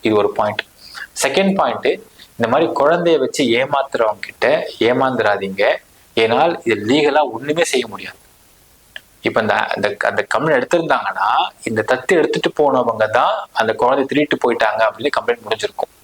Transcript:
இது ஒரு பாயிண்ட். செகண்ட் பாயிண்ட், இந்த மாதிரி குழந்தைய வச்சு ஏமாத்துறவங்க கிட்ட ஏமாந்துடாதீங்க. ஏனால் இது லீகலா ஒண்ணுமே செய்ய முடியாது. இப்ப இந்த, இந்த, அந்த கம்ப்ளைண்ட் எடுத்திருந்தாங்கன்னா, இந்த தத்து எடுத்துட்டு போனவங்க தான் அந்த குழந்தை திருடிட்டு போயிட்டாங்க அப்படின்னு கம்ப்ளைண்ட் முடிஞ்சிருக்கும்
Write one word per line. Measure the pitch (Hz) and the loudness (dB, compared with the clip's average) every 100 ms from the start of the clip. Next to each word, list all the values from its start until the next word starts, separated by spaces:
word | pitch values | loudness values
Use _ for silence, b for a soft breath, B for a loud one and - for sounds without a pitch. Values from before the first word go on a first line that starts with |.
| 117 | 4
இது | 107 | 2
ஒரு | 101 - | 2 0
பாயிண்ட். | 107 104 - _ B B B - | -2 -2 -8 _ B B B -4
செகண்ட் | 139 139 196 190 | 0 2 2 2
பாயிண்ட், | 143 110 - 190 - B B - | -2 0 -2 -2 -8 B B -4
இந்த | 117 | 0
மாதிரி | 147 165 - | 2 0 2
குழந்தைய | 143 170 175 160 | 2 2 2 2
வச்சு | 131 - 131 117 | 0 0 0 2
ஏமாத்துறவங்க | 135 143 135 120 113 104 - | 0 -2 -2 0 -2 -2 -10
கிட்ட | - 117 156 - - 113 | -2 0 0 -2 -2 0
ஏமாந்துடாதீங்க. | 127 131 120 107 101 98 98 107 - _ _ _ - | 2 0 0 0 0 -4 0 0 0 _ _ _ 0
ஏனால் | 113 120 165 170 117 | 2 2 2 0 -2
இது | 104 104 | -2 0
லீகலா | 143 147 143 143 113 | 2 2 2 0 -4
ஒண்ணுமே | 143 156 165 | -4 -2 0
செய்ய | 135 117 | 0 -4
முடியாது. | 98 95 - _ _ _ _ _ _ _ - _ _ - | -10 -14 -16 _ _ _ _ _ _ _ -20 _ _ -2
இப்ப | - | -2
இந்த, | 107 104 - - | 0 0 -2 -2
இந்த, | - 101 - | -2 0 -2
அந்த | 101 - | -2 -2
கம்ப்ளைண்ட் | - 160 139 | -2 2 0
எடுத்திருந்தாங்கன்னா, | 123 175 160 131 98 92 104 131 180 - - | 2 -2 0 -2 -2 -2 0 0 -2 -6 -6
இந்த | 110 110 | -4 0
தத்து | 127 - 185 | -2 2 0
எடுத்துட்டு | 151 - - - | 2 0 -4 0
போனவங்க | 147 131 117 110 107 120 | 2 2 0 0 0 2
தான் | 147 - - - | 0 -2 -6 -2
அந்த | 110 110 | -2 2
குழந்தை | 123 139 139 | 2 2 0
திருடிட்டு | 135 147 147 | 0 0 0
போயிட்டாங்க | 123 117 110 107 110 | 0 0 0 2 0
அப்படின்னு | - 135 - | 0 -4 -2
கம்ப்ளைண்ட் | - 120 214 | -2 -4 -4
முடிஞ்சிருக்கும் | 220 208 - - _ | -4 -4 -6 -10 _